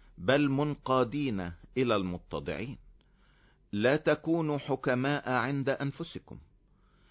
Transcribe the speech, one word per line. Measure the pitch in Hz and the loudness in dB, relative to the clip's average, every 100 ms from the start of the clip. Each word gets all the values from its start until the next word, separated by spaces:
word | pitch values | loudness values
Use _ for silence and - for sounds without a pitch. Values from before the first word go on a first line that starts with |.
| - - | -20 -8
بل | 90 139 143 | 2 4 4
منقادين | 135 147 143 - 131 123 143 139 101 87 85 - - | 2 0 -2 2 2 2 0 -2 -2 -6 -8 -8 -2
إلى | 127 107 | 2 2
المتضعين. | 92 87 - 78 71 76 117 135 - - _ _ _ _ _ _ _ | 0 -6 -6 -8 -6 -6 -8 -12 -18 -20 _ _ _ _ _ _ _
لا | 104 113 151 | 0 2 2
تكونوا | 160 151 - 165 156 147 | 2 0 2 0 0 -2
حكماء | - 135 - 123 131 147 - | -2 -2 0 0 2 0 0
عند | 127 120 139 135 | -2 0 -2 -2
أنفسكم، | 135 139 - 170 - - - - _ _ _ _ _ _ | -2 -4 -6 -10 -12 -14 -20 -20 _ _ _ _ _ _